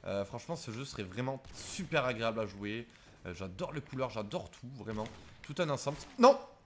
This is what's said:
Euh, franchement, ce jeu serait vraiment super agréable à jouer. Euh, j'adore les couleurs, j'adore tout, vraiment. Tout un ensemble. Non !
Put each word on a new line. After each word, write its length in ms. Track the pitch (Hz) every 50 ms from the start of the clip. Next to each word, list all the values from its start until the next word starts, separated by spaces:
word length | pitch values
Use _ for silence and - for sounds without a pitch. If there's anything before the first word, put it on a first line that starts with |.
| -
Euh, 180 | 90 95 101 98
franchement, 320 | - - 117 - - 170
ce 160 | 160 - -
jeu 140 | 107 117 139
serait 180 | 135 - - 101
vraiment 400 | 90 90 113 127 131 135 131 - - -
super 520 | - - - - - 185 143 160 151 127
agréable 340 | 127 123 110 113 113 110 113
à 60 | 110
jouer. 420 | 101 95 101 104 104 107 117 117 - - - - - - - -
Euh, 80 | 90 87
j'adore 400 | 85 95 92 90 101 180 - 156
les 80 | 147
couleurs, 280 | - - - 127 131 120
j'adore 400 | 104 113 104 104 - 175 - -
tout, 180 | - - - 123 139
vraiment. 300 | 123 101 107 110 107 110 113 - - - - - - -
Tout 120 | - 143 -
un 100 | 175 151
ensemble. 280 | 139 131 - 139 151 - - - -
Non ! 220 | - 240 262 277 - - - - - -